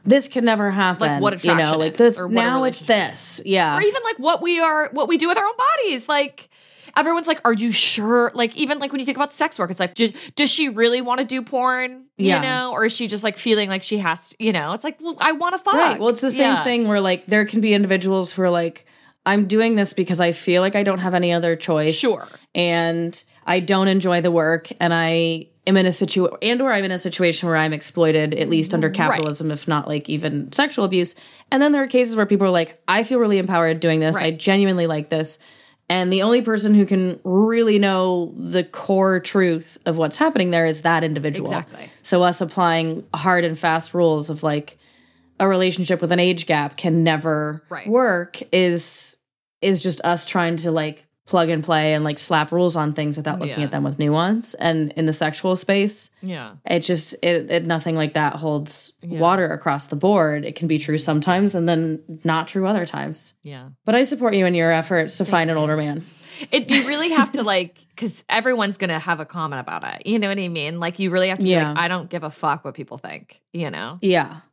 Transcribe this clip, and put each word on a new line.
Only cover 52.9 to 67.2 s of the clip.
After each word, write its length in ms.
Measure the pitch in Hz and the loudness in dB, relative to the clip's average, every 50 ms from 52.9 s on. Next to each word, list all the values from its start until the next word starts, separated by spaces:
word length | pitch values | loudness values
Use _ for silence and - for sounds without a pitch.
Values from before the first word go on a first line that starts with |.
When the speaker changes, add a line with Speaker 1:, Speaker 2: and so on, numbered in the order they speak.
Speaker 1:
things 240 | 147 156 151 151 143 | -2 -2 -4 -4 -4
without 240 | 156 147 156 147 185 | -4 -4 -4 -4 -4
looking 200 | 151 143 123 - | -6 -6 -4 -4
Speaker 2:
Yeah. 40 | 147 | -4
Speaker 1:
at 60 | - | -4
them 120 | - 143 143 | -2 -2 -2
with 140 | 143 143 - | -2 -2 0
nuance. 560 | 151 147 151 156 170 190 214 226 233 - - | 0 2 2 2 2 2 0 -2 -4 -6 -6
And 360 | - - 165 165 160 156 147 - 165 | -4 -2 0 0 0 -2 -2 -2 -2
in 80 | 160 | 0
the 80 | 156 156 | 0 0
sexual 420 | - 170 156 156 - - 185 185 | 0 -2 -2 -2 -2 -2 -2 -2
space, 540 | 180 - - 196 202 196 208 208 - - - _ _ | 0 0 0 0 2 0 0 -2 -6 -12 -16 _ _
Speaker 2:
Yeah. 300 | - 185 180 147 120 107 - 147 - | -12 -10 -10 -10 -10 -12 -16 -10 -4
Speaker 1:
it 160 | - 175 170 | -2 -2 0
just, 320 | 156 - 180 156 156 - - - - | 0 0 -2 -2 -4 -6 -8 -4 -2
it, 260 | 170 175 165 151 160 | 0 0 0 0 -2
it, 160 | 175 170 170 | -2 -2 0
nothing 300 | 165 170 160 - 175 160 | 0 -2 -2 -2 -2 -2
like 180 | 160 156 156 - | -2 -2 -2 0
that 220 | 156 151 143 - | 0 0 0 -2
holds 560 | 151 160 156 151 147 147 151 - - - - - _ | -4 -4 -4 -4 -4 -4 -6 -8 -10 -10 -12 -16 _
Speaker 2:
Yeah. 180 | - 170 170 156 | -12 -8 -2 2
Speaker 1:
water 280 | 165 170 190 190 180 156 | 2 4 4 4 2 0
across 400 | 160 156 - 165 139 143 - - | -2 -4 -2 -2 -2 -2 -4 -6
the 80 | 160 | -4
board. 480 | 143 175 190 208 190 160 151 151 147 147 | 0 2 2 4 4 2 2 0 -2 -6
It 120 | - - | -8 -8
can 120 | - 170 160 | -6 -2 -2
be 120 | 160 147 | -2 -2
true 180 | 143 - 151 156 | -2 -2 -4 -2
sometimes 580 | - 165 151 151 147 185 180 185 202 202 - | -2 0 -2 0 0 0 2 2 2 0 0
and 120 | 180 165 170 | 0 0 0
then 320 | 170 160 165 160 156 156 - - 160 156 - | 0 0 0 -2 -4 -6 -10 -14 -12 -6 -2
not 240 | 165 160 160 156 - | -2 -2 -2 -2 -4
true 180 | - 196 190 190 | -4 -2 -2 0
other 180 | 214 190 175 | 0 -2 -2
times. 480 | 160 - 143 139 147 156 - - - - _ | -4 -6 -8 -8 -10 -10 -12 -16 -20 -20 _
Speaker 2:
Yeah. 280 | - 147 143 127 127 135 135 _ _ | -20 -18 -18 -18 -18 -20 -20 _ _
Speaker 1:
But 100 | 214 220 | 0 2
I 80 | 247 269 | 2 2
support 320 | 254 285 226 247 233 202 | 0 0 -2 -2 0 2
you 100 | 196 185 | 2 2
in 80 | 180 180 | 2 2
your 180 | 170 165 165 | 2 2 2
efforts 440 | 165 160 165 - 190 170 160 - - - | 2 2 0 0 0 0 0 -2 -4 -4
to 60 | 190 | -2
Speaker 2:
Thank 80 | 190 | 0
Speaker 1:
find 180 | 196 170 165 160 | 2 2 2 2
an 60 | 165 | 0
Speaker 2:
you. 60 | 156 | 0
Speaker 1:
older 160 | 151 151 151 156 | 0 0 0 -2
man. 280 | 151 147 143 160 170 - - _ - - - - 302 - | -2 -4 -6 -8 -10 -14 -20 _ -20 -20 -18 -16 -6 -2
Speaker 2:
It, 180 | - - 233 - | -2 -2 0 2
you 160 | 269 277 254 | 0 0 2
really 240 | 254 294 294 320 349 | 0 -2 -2 -2 0
have 200 | 320 302 | 2 2